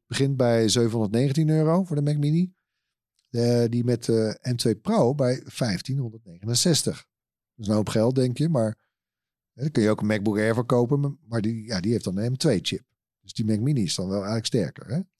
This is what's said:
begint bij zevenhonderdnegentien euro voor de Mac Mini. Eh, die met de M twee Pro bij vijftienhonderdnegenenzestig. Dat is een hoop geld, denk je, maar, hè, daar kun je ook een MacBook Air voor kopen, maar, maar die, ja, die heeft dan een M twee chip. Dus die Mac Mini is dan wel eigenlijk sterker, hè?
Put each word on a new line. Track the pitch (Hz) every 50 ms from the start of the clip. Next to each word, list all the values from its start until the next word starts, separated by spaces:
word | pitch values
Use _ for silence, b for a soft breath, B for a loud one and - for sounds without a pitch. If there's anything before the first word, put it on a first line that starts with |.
| _ _
begint | 120 123 139 139 139 127
bij | 127 120 117 113 113 107
zevenhonderdnegentien | 101 120 117 117 107 117 110 98 104 117 131 143 131 151 160 151
euro | 156 156 156 156 165 185 196
voor | 175 156
de | 147
Mac | 143 147 151 151
Mini. | 143 147 151 165 185 180 _ _ _ _ _ _ _ _ _ _ _ _ _ _ _ _
Eh, | - 120 120 120 120 120 120 117
die | 117 120 117
met | 120 120 117 117
de | - 117 113 110 107 101 -
M | _ 127 123
twee | 117 - 123 107
Pro | 107 _ - 226 220 135 117 143
bij | 147 135 123 127 131 - 120 - - 139 117 95 87 - - 131 139 131 113 107
vijftienhonderdnegenenzestig. | 110 _ 95 82 85 98 110 117 120 - 180 160 131 - 113 82 - - _ _ _ _ _ _ _ _ _ _
Dat | - 110
is | 98
een | 107
hoop | 107 104 -
geld, | - 113 107 120 127
denk | 135 127 127 120 117
je, | 143 165
maar, | 165 127 110 110 107 _ _ _ _ _ _ _ _ _ _ _ _ _ _ _ _
hè, | -
daar | 123 156
kun | 147 120 107
je | 107
ook | 107 -
een | 104 104
MacBook | 107 107 98 110 104 104
Air | 107 110 113
voor | 113 123
kopen, | 120 127 123 123 120 143 143
maar, | 143 143 139 - _ 107
maar | 113 117
die, | 98 110 117 113 107
ja, | 110 117 92
die | 85 107
heeft | 120 107 -
dan | 104 92 98
een | 107 120
M | 131
twee | 131 - 160 117 90
chip. | - - - - - _ _ _ _ _ _ _
Dus | _ 98 -
die | - 117
Mac | 107 110 104
Mini | 113 139 151 131
is | 101 80 -
dan | - 92 92
wel | 95
eigenlijk | 101 95 101 110 113 107
sterker, | - - 123 92 69 - - - -
hè? | 113 170 190 _ _ _